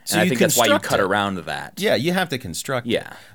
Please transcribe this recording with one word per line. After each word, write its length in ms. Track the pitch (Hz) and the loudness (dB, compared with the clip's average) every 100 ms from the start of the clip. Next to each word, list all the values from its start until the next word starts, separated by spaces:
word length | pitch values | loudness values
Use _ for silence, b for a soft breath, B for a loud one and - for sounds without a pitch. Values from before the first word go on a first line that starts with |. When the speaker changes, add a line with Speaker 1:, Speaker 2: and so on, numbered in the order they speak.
| - | -4
Speaker 1:
So 140 | 208 | 0
Speaker 2:
I 40 | |
Speaker 1:
you 60 | 185 | 2
Speaker 2:
think 100 | 127 | 4
that's 160 | - 123 | 2 4
why 80 | 117 | 4
you 60 | |
Speaker 1:
construct 140 | - - | 4 2
Speaker 2:
cut 100 | 123 | 0
Speaker 1:
it. 40 | |
Speaker 2:
around 340 | 95 104 101 95 78 | 2 2 0 -2 -6
that. 280 | 71 71 - | -8 -10 -4
Speaker 1:
Yeah, 160 | 185 | 0
you 200 | 110 151 | 0 0
have 160 | 180 165 | -2 -2
to 100 | 131 | -4
construct 480 | 90 - - 131 117 | -8 -10 -6 -4 -2
it. 60 | |
Speaker 2:
Yeah. 200 | 92 - - B | -2 -4 -16 B